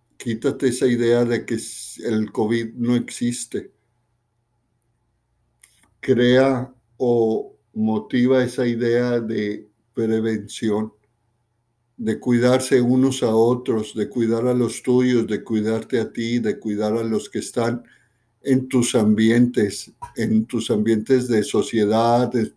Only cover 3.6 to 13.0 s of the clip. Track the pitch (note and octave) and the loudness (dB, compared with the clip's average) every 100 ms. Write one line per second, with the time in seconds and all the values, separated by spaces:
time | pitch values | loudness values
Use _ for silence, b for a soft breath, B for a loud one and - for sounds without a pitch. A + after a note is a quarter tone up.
3.6 | - _ _ _ _ _ _ _ _ _ | -10 _ _ _ _ _ _ _ _ _
4.6 | _ _ _ _ _ _ _ _ _ _ | _ _ _ _ _ _ _ _ _ _
5.6 | _ b b _ - B2 B2 B2+ C3+ B2+ | _ b b _ 0 2 4 4 4 0
6.6 | B2 _ _ - B2 A#2+ A2+ G#2+ - - | -6 _ _ -4 0 2 2 0 -6 -16
7.6 | _ A2 A2 G#2+ G#2+ B2+ B2 C3 B2 C3 | _ -4 -2 -2 -2 0 4 2 0 -2
8.6 | B2 A#2 A#2 A#2+ B2 A#2+ A2 G#2+ G#2 G#2 | -2 0 0 0 0 -2 -2 -4 -4 -6
9.6 | - _ _ - A2+ A2 A2+ A2 G#2+ - | -12 _ _ -4 -2 0 0 -4 -6 -6
10.6 | A2 G#2 A2 - _ _ _ _ _ _ | -2 -2 -4 -10 _ _ _ _ _ _
11.6 | _ _ _ - A2 G#2+ B2+ A#2+ B2 C3 | _ _ _ -8 -6 -4 0 2 4 2
12.6 | C3 C3 A#2+ B2+ | 4 2 4 4